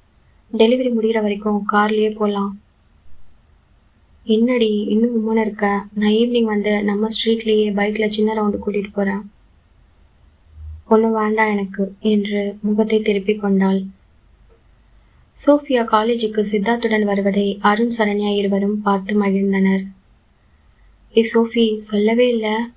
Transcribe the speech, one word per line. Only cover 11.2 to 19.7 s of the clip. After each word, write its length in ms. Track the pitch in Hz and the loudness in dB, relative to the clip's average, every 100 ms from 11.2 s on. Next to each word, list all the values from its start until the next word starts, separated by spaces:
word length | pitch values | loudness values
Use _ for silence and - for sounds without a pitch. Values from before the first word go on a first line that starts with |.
| 214 214 214 | 0 0 0
எனக்கு" 460 | 202 196 - 190 - | 0 -4 -4 -6 -2
என்று 580 | 220 208 202 208 202 202 | 0 0 0 -4 -4 -4
முகத்தை 400 | 208 214 220 220 | -2 0 2 0
திருப்பிக் 400 | 214 202 190 214 | 2 0 -2 -2
கொண்டாள். 420 | 202 196 190 190 190 - _ _ _ _ - _ _ _ _ _ _ _ _ - - | 0 2 2 0 -4 -14 _ _ _ _ -20 _ _ _ _ _ _ _ _ -2 2
சோஃபியா 360 | 294 294 247 233 | 2 2 -2 2
காலேஜுக்கு 600 | 220 220 233 220 214 196 | 0 2 -2 -2 -2 0
சித்தார்த்துடன் 520 | 208 196 233 233 214 | 0 0 -2 0 0
வருவதை 540 | 208 196 196 196 202 196 | 0 0 0 0 -2 0
அருண், 300 | 214 208 240 226 | 0 2 0 0
சரண்யா 380 | 208 208 208 202 | 0 0 -2 -2
இருவரும் 460 | 202 196 202 208 | 0 0 0 -2
பார்த்து 400 | 208 196 190 208 | -2 -2 0 0
மகிழ்ந்தனர். 600 | 196 196 196 190 190 | 0 0 0 2 2